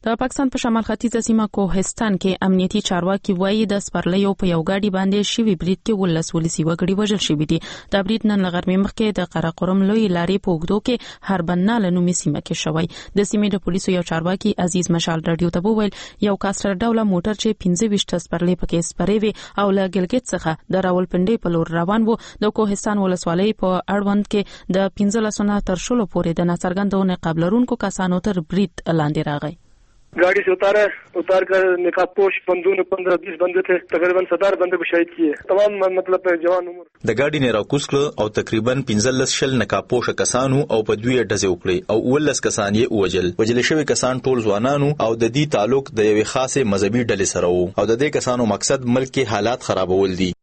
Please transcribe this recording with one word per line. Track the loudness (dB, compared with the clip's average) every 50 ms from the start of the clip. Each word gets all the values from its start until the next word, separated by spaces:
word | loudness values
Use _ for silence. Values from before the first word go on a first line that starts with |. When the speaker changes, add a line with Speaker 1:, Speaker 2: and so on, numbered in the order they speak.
| -2
Speaker 1:
د | -2 -2 -2
پاکستان | -2 -4 -2 -2 -2 -2
په | -2 -2
شمال | 0 0 0 0 0
ختیځه | -2 -4 -2 -2 -2 -2 -2
سیمه | 0 2 2 2 2 0 0
کوهستان | -2 0 2 2 0 0 -2 -2 -2 0 0 0 0
کې | 0 -2 0 0 0
امنیتي | 2 2 2 2 0 0 -2
چارواکي | 0 0 -2 0 0 0 -2 -2 0 -2 0 0
وایي، | 0 0 2 0 0 0
د | 0 -2 -4
سپرلیو | -4 -6 -2 -2 0 2 2 2 2 0 0
په | 0 0
یو | 0 0 0 0
ګاډي | 0 0 0 0 0
باندې | 0 0 2 2 0 0 0
شوي | 0 0 2 2 2 0
برید | 0 -2 -2 -2 _
کې | -2 0 0
ولس | 2 0 0 0 -2 -2 -2
ولسي | -2 -2 -2 -2 0 0
وګړي | 0 0 0 0 0 2 0
وژل | 0 0 0 -2 0
شوي | 0 0 0 0 0
دي. | 0 -2 -2 -8 -16 -18 -8 -2
دا | -2 -2 0
برید | 0 -2 0 0 2
نن | 2 2 0
له | 0 -2
غرمې | -2 -2 0 0 0 0
مخکې | -2 -2 -2 -2 -2 0 -2
د | -4 -4 -2
قره | -2 -2 -2
قرم | -2 -2 -2 0 2 2
لویې | 2 2 2 2 2 2 0
لارې | 0 0 0 -2 -2
په | 0 -2 -2
اوږدو | -2 0 -2 -2 -2 0
کې | -2 -2 -2 -4 -14 -20 -14 -4 -2
هربناله | -2 -2 0 0 0 2 2 2 2 2 0 0 2 2
نومي | 2 0 0 0
سیمه | -2 -2 -2 -4
کې | -4 -6 -8 -4
شوی. | -4 -2 -2 -2 -2 -4 -6 -12 -18 -4 -2
د | -2 0 0
سیمې | 0 0 0 0
د | -2 -2 -2
پولیسو | -2 -4 -2 0 0 -2
یو | -2 -2 -2
چارواکي | -4 -2 0 -2 -2 0 0 -2 0 0 -2
عزیز | 0 0 -2 0 0
مشال | 0 0 0 -2 -2 -2 0 -2
راډیو | 0 0 0 0
ته | 0 0 0 0
وویل، | 0 2 0 -2 -4 -8 -18 -18 -6 -2 0 0
یو | 0 0 -2
کاسټر | -4 -4 -2 -2 -2 -2 0
ډوله | 0 0 2 2 2 2
موټر | 0 0 0 -2 -4 0
چې | -2 -2 -2 0
پنځه | 0 0 0 2 2 0
ویشت | 0 0 0 -2 -4 -6 -4
سپرلي | -4 -4 0 0 0 0
پکې | 0 -2 -2 -2 -2 -2 -4
سپرې | -4 -2 0 0 2 2
وې | 0 0 -2 -4 -14 -8 -4 -2
او | 0 2
له | 2 2 0 0
ګلګت | 0 -2 -2 0 -2 -2 -2 -2
څخه | -6 -4 -2 -4 -4 -4 -6 -2
د | -2 0 0 2
راولپنډۍ | 0 0 0 0 0 0 2 2 0 0
په | 0 0 0
لور | 0 0 0 -2 -2
روان | 0 2 2 2 2 2
و، | 0 -2 -4 -18 -6 -2
د | -2 -2 0 0
کوهستان | 0 0 -2 -2 -2 -2 0 0
ولسوالۍ | 0 0 0 0 -2 -2 0 2 2 0 0 0 0
په | 0 0 -2 -2 -2 -2
اړوند | -2 0 0 0 0 0 0
کې | -2 -2 -2 -4 -10 -20 -8 -2 0
د | 0 0 0 0
پنځلسو | 0 0 0 2 0 -2 -2 -2 -2
نه | -2 0 0 0
تر | 0 -2 -4 -4 -2 -2
شلو | 0 0 0 0
پورې | -2 -2 0 0 0 0
د | 0 0
ناڅرګندو | 0 0 -2 -2 -2 0 0 0 2 2 2 0 0
نقاب | -2 -2 -2 0 0
لرونکو | 0 2 2 2 2 0 -2 -2 -2 -4
کسانو | -2 -2 -2 0 0 0
تر | 0 0 -2 -2
برید | -4 _ 0 0 0 -2 _ -8 -4 0
لاندې | 0 2 2 0 0 -2 -2 -2
راغی. | -4 -4 -6 -8 -10 -12 _ _ -20 _ -20 _ _ -20 -20 _ 0 2
Speaker 2:
گاڑی | 2 4 4 2 2
سے | 0
اتارا، | 0 2 2 2 4 4 2 2 -2 -8 -20 -8 -6 -6
اتار | 0 2 2 2 2 2
کر | 2 2 4 2 2 2
نقاب | 0 0 2 0 0 0 2
پوش | 2 2 2 2 -2 -2
بندوں | -2 -2 2 2 0 2 2
نے | 0 -2
پندرہ | -2 -2 0 0 0 0 -2
بیس | -8 -2 -2
بندے | -2 0 2 0 2
تھے، | 2 0 0 0 -2
تقریباً | 0 0 2 2 2 2 2 0
صدر | 0 2 2 2 2 2
بندے | 0 0 0 -2
به | -2 0
شهید | 0 0 0 0 0
کیے. | 0 0 0 0 -4 -2 0
تمام | 2 4 4 4 2 2 0 0 0 0
مطلب | 0 0 0 0 2 0 0 2 2
جوان | 2 2 2 -2 -6
عمر. | -12 -16 -18 _ _ _ -2 -2
Speaker 3:
د | 0 2
گاڑی | 0 0 0 0 0
نه | 2 2
راکوز | 0 0 0 -2 -2 -2 0
کړ | 0 0 0 0 0 -2
او | -2 0 0 -2
تقریباً | -2 0 -2 0 0 0 0 0 -2 0
پنځلس | 0 2 2 2 2 0 0 0 0 0
شل | 0 0 2 0
نقاب | 0 0 0 -2 -2 0
پوشه | -2 0 0 -2 -2 0
کسانو | -2 0 0 0 0 2 2 0 0 0
او | 0 0
په | 0 0 -2 -2
دوی | 0 0 0
یې | 0 0 0
ډزې | 0 0 0 0
وکړې | 0 0 0 -2 -2 -2 0 0
او | 0 0
اوولس | 2 2 2 2 2 2 0 0 -2 -2
کسان | 0 0 0 2 2 2
یې | 2 2
ووجل. | 2 0 2 2 2 0 0 0 0 0
وجل | 0 2 2 2 2 2
شوي | 0 0 0 0
کسان | 0 0 0 0 -2 0 0
ټول | 0 0 2 2 0
ځوانانو | 0 2 2 0 2 2 2 0 0 0
او | 0 0 2
د | 2 0
دې | 0 2 0 0 2 2
تعلق | 0 2 2 0 0 -2 -2 -2
د | 0 2 4
یوې | 4 2 0 0
خاصې | 0 -2 -2 0 0 0 0 0 0
مذهبي | 0 0 0 0 0 0
ډلې | 0 0 0 0 -2 0
سره | 0 0
وو | 2 2 2 0 0 0 -2
او | 0
د | 0 2 0
دې | 0 0 0 -2
کسانو | -2 0 0 0 0 0
مقصد | 0 -2 0 -2 -2 -2 0 0 0
ملک | 0 0 -2 -2
کې | -2 -2 0
حالات | 0 0 0 0 -2 -2 -2 -2
خرابول | 0 0 2 2 2 2 2 2 2 0
دي. | 0 -2 -2 _